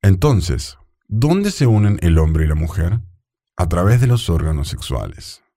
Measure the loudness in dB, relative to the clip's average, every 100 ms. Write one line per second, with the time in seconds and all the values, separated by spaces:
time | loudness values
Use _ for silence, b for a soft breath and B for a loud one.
0 | 2 2 2 2 -2 -6 -8 -18 _ _
1 | _ -2 2 2 0 0 2 4 2 0
2 | 2 2 2 2 0 0 -2 -2 -2 -4
3 | -6 _ _ _ _ -6 -2 0 2 2
4 | 2 0 0 -2 0 -4 -4 -8 -8 -8
5 | -8 -12 -20 -20 _